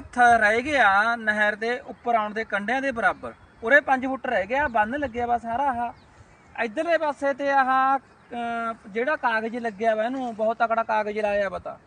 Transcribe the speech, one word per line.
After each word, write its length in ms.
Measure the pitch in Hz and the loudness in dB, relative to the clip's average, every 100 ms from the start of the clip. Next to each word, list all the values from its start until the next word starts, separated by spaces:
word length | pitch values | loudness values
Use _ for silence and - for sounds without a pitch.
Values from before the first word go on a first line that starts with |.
| 302 | -4
ਥ-, 240 | 247 240 233 | 4 6 6
ਰਹਿ 240 | 208 226 | 4 2
ਗਿਆ 540 | 254 285 214 196 220 233 | 0 2 4 4 2 0
ਨਹਿਰ 400 | 220 208 208 214 | -2 2 0 0
ਦੇ 240 | 226 247 | -2 -4
ਉੱਪਰ 360 | - 233 240 233 | -8 -8 0 0
ਆਉਣ 180 | 214 | 0
ਦੇ 100 | 208 | -4
ਕੰਢਿਆਂ 380 | 226 202 202 262 | -4 -4 -2 -2
ਦੇ 100 | 269 | -2
ਬਰਾਬਰ। 420 | 233 190 147 127 113 - - | 0 0 0 -6 -14 -20 -8
ਉਰੇ 160 | 226 277 | 4 4
ਪੰਜ 240 | 294 262 262 | 4 0 0
ਫੁੱਟ 220 | 262 254 | -4 -2
ਰਹਿ 180 | 226 190 | -2 0
ਗਿਆ, 220 | 262 294 | 0 0
ਬੰਨ 320 | 226 214 277 | 2 0 -2
ਲੱਗਿਆ 260 | 277 226 240 | -6 -4 -2
ਵਾ 120 | 240 | -2
ਸਾਰਾ 260 | 233 233 | -2 -2
ਆਹ। 300 | 285 240 240 - - - - - - - | -2 -2 -6 -8 -20 -20 -20 -20 -14 -6
ਇੱਧਰਲੇ 340 | 226 214 330 320 | -4 -2 0 0
ਪਾਸੇ 360 | 311 277 277 | 0 -2 -4
ਤੇ 180 | 277 285 | -2 0
ਆਹ, 460 | 277 254 262 262 269 | 2 4 4 2 0
ਅਹ, 920 | - - - 240 233 233 226 226 - | -4 -20 -14 -8 -6 -6 -6 -8 -8
ਜਿਹੜਾ 260 | 196 254 302 | -4 -2 -2
ਕਾਗਜ਼ 420 | 254 220 220 240 | 0 0 -2 -4
ਲੱਗਿਆ 380 | 233 190 226 220 | -6 -2 0 0
ਵਾ 80 | |
ਇਹਨੂੰ, 320 | 220 269 247 214 | -2 -4 -6 -2
ਬਹੁਤ 220 | 220 226 | -2 0
ਤਕੜਾ 260 | 233 226 | 0 0
ਕਾਗਜ਼ 360 | 226 214 214 208 | 0 -2 -2 -2
ਲਾਇਆ 300 | 214 202 196 | 0 0 -2
ਵਾ 100 | 180 | -4
ਤਾਂ। 180 | 156 - | -10 -14